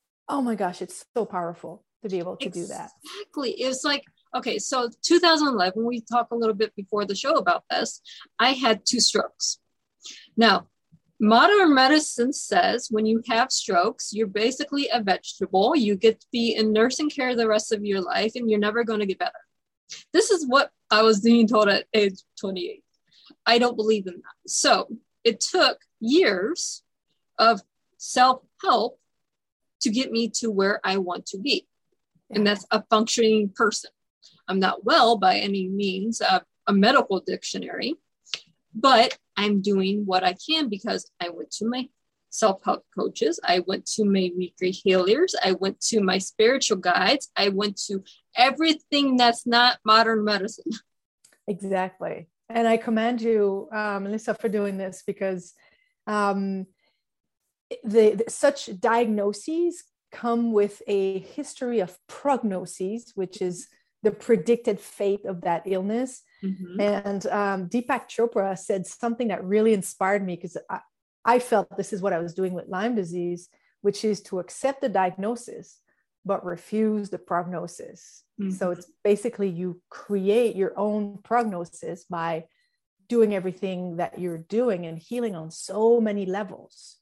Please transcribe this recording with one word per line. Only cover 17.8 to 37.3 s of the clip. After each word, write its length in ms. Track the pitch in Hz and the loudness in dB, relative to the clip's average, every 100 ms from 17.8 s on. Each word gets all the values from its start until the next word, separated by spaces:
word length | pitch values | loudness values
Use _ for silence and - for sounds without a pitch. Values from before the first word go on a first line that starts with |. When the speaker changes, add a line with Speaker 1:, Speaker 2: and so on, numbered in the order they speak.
Speaker 2:
your 160 | 208 196 | -2 -2
life, 340 | 175 190 220 247 | -2 -2 -2 -2
and 140 | 226 | 0
you're 100 | 214 | 0
never 240 | 208 226 | 2 0
gonna 240 | 226 214 196 | -2 -2 -2
get 120 | 180 | -4
better. 120 | 175 - _ _ _ _ - - - | -6 -8 _ _ _ _ -20 -20 -2
This 160 | 339 440 | 0 2
is 160 | 359 269 | 2 2
what 240 | 269 - _ - | 2 2 _ 0
I 100 | 214 | 4
was 200 | 220 208 | 6 6
being 260 | 226 233 220 | 6 6 6
told 220 | 220 202 | 4 4
at 160 | - - | 2 0
age 260 | 214 202 190 - - | 0 0 -2 -16 -10
twenty-eight. 440 | 196 185 156 - _ _ _ _ - - 214 | -8 -6 -8 -12 _ _ _ _ -20 -4 2
I 100 | 240 | 4
don't 180 | 240 214 | 4 0
believe 300 | 214 214 190 | 0 0 -2
in 80 | |
that. 360 | 175 - - - | -12 -18 -20 -8
So 380 | - 285 208 - 226 _ _ | 0 4 2 0 -10 _ _
it 160 | 233 - | 0 0
took 380 | - 370 185 - _ - | 0 2 2 0 _ -8
years 840 | 226 311 302 185 214 349 - - _ _ _ _ _ - | 2 4 4 2 -2 -6 -8 -12 _ _ _ _ _ 2
of 220 | 226 208 - _ _ - | 4 2 -2 _ _ -16
self-help 1040 | - 254 254 254 _ _ 381 233 233 - _ _ _ _ _ _ _ - | -4 2 4 2 _ _ 0 2 0 -6 _ _ _ _ _ _ _ -6
to 80 | 240 | -2
get 220 | 220 262 | -2 -2
me 180 | 226 226 | -2 -4
to 220 | - 226 | -4 -4
where 280 | 196 196 220 | 0 0 0
I 140 | 190 196 | -2 -2
want 280 | 180 175 - | -4 -6 -10
to 100 | 190 | -6
be. 280 | 277 - - _ _ _ _ _ - | -2 -2 -4 _ _ _ _ _ -6
And 160 | 208 208 | 0 0
Speaker 1:
Yeah. 80 | |
Speaker 2:
that's 120 | 202 - | 0 -2
a 140 | 214 - | -2 2
functioning 600 | 214 220 240 220 214 202 | 2 2 2 4 4 2
person. 420 | - 220 - - _ _ _ _ _ - | 0 0 0 -8 _ _ _ _ _ -6
I'm 120 | 190 | 0
not 240 | 185 - | 0 0
well 340 | 214 311 233 226 | 2 4 6 6
by 200 | 185 202 | 4 2
any 300 | 202 196 185 | 0 -2 -2
means, 520 | 196 196 190 220 226 | -2 -2 -4 -4 -2
uh, 200 | - 185 - _ - | 0 0 -2 _ 0
a 60 | |
medical 480 | 196 214 277 - 190 | 4 6 6 2 -2
dictionary, 720 | - | -4